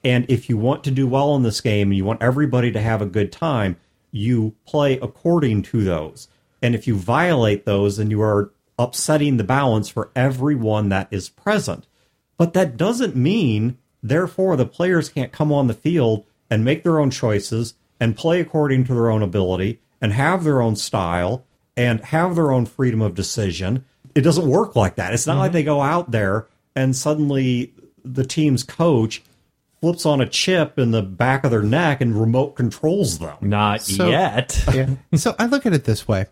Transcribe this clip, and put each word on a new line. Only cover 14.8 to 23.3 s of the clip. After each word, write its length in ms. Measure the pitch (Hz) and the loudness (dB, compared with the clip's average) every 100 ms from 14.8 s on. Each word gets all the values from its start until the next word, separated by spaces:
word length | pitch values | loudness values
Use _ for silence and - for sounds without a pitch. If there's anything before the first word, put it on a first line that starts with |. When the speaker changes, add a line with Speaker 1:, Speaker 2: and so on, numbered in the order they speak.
| 180 175 - | 0 0 0
Speaker 1:
can't 240 | - 123 | -6 -8
come 200 | - 151 | -2 0
on 140 | 143 131 | 2 0
the 60 | |
field 500 | - 151 170 117 107 - _ _ | 0 0 2 2 0 -4 _ _
and 140 | 107 | 0
make 180 | 113 160 | 2 0
their 160 | 175 156 | 2 2
own 100 | 143 | 2
choices 640 | 131 120 104 - 113 117 _ _ _ | 0 -2 -2 -2 -4 -6 _ _ _
and 180 | 117 110 | -2 0
play 240 | 165 175 | 0 0
according 440 | 175 160 147 131 | 0 0 2 2
to 100 | 127 | 2
their 160 | 120 117 | 2 2
own 120 | 110 | 2
ability 580 | 101 98 92 90 98 117 _ _ | 0 0 0 0 -2 -4 _ _
and 120 | 110 | -2
have 320 | 104 147 185 | 0 0 0
their 160 | 160 135 | 0 2
own 160 | 117 104 | 0 -2
style 680 | - 107 87 87 90 127 _ _ _ - | -2 -2 -2 -2 -2 -4 _ _ _ -2
and 240 | 123 113 - | 0 0 -2
have 280 | 156 180 170 | 0 0 0
their 160 | 151 | 2
own 140 | 127 117 | 2 0
freedom 340 | - 127 113 | -2 0 2
of 120 | 107 | 0
decision. 720 | 87 98 | -2 -6